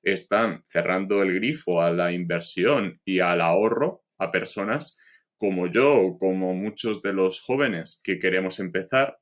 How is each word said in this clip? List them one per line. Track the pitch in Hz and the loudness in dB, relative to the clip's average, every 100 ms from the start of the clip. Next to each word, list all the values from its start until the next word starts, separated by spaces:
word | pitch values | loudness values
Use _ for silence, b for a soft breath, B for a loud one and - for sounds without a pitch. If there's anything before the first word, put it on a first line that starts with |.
están | 92 95 - 101 113 82 _ | -2 -4 0 0 0 -4 _
cerrando | 85 85 92 95 101 | -2 0 -2 0 2
el | 95 | 2
grifo | 92 113 151 - 87 | 0 -2 -4 -2 2
a | 85 | 2
la | 87 87 | 2 0
inversión | 87 85 85 - - 87 143 98 - | -2 -2 -4 -4 0 2 2 -2 -8
y | - 92 | -2 0
al | 90 87 | 2 2
ahorro | 85 90 110 117 151 - _ _ | 4 4 2 2 -2 -4 _ _
a | 95 | -4
personas | 92 90 - 101 131 151 b b b b _ | -2 -4 -6 -4 -4 -6 b b b b _
como | 101 92 90 | -2 0 0
yo | 98 139 | 2 4
o | 135 95 87 | 4 2 0
como | 95 92 92 | -2 0 -2
muchos | 92 104 104 117 101 | -2 -4 -4 -4 -4
de | 98 | -4
los | 98 95 92 | 0 0 0
jóvenes | - 131 135 87 80 - | -4 0 0 -2 -8 -12
que | - 90 | -6 -2
queremos | 95 92 95 - | 0 0 -2 -4
empezar. | 95 87 92 131 113 - | -6 -4 0 0 0 -4